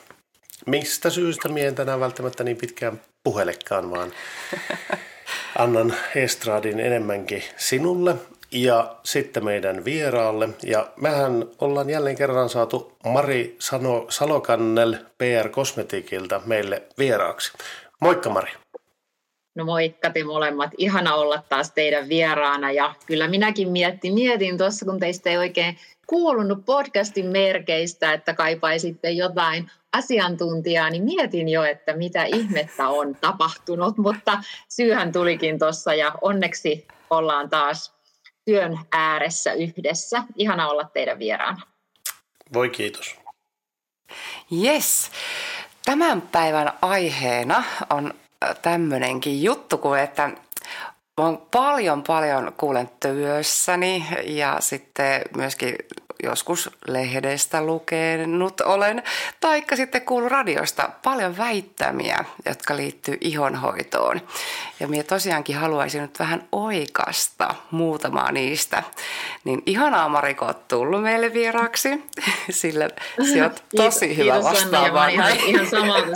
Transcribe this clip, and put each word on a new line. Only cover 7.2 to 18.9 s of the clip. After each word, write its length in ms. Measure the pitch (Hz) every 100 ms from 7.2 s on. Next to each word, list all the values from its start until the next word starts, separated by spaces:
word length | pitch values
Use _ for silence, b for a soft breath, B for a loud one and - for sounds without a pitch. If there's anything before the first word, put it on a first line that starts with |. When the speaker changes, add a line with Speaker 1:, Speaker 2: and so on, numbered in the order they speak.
| 92 101 - -
Speaker 1:
sinulle 580 | - 131 165 180 175 170 - - -
ja 460 | 123 123 117 117 -
sitten 400 | - 147 139 -
meidän 400 | 107 104 95 95
vieraalle. 640 | 90 156 147 120 113 107 113 110
Ja 280 | - 110 107 -
mehän 480 | 147 143 139 120 117 -
ollaan 320 | 143 143 139
jälleen 260 | 156 143 131
kerran 320 | 139 127 120
saatu 440 | 123 117 127 - _
Mari 520 | 117 131 139 131 117 -
Sano-, 480 | - 135 127 120 117
Salokannel 880 | - 151 147 - 117 113 113 117 110 - -
P 20 | 123 117
R 60 | 107
Kosmetiikilta 920 | 135 135 - 104 98 - 95 92 98 101
meille 360 | 110 101 95 - -
vieraaksi. 540 | 135 107 87 85 - - B B B B
Moikka, 300 | 160 175 117
Mari. 200 | 98 - - _ - _